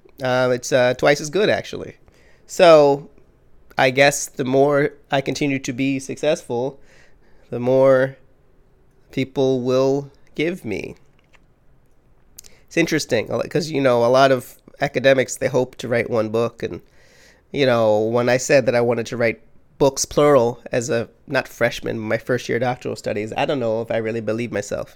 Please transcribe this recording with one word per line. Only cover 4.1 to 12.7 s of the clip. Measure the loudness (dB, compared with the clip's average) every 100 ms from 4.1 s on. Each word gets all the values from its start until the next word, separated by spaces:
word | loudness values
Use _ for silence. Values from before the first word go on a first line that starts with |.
| 2 -8
the | -8
more | -2 2 2 2 -2 -6 -6
I | -4
continue | -4 -4 -2 -4
to | -6
be | -4 -4 -4
successful, | -8 -6 -4 -4 -4 -6 -6 -10 -20 -20 -20 -20 _ -20 -14
the | -6
more | 0 4 6 4 2 -4 _ _ _ _ _ _ _ _ _
people | -8 -6 -2 0 0
will | 0 0 0 -2 -6 _ -20
give | -6 -6 -6
me. | -8 -8 -8 -16 _ _ _ _ _ _ _ _ _ _ _ _ _ -20 -20 -20
It's | _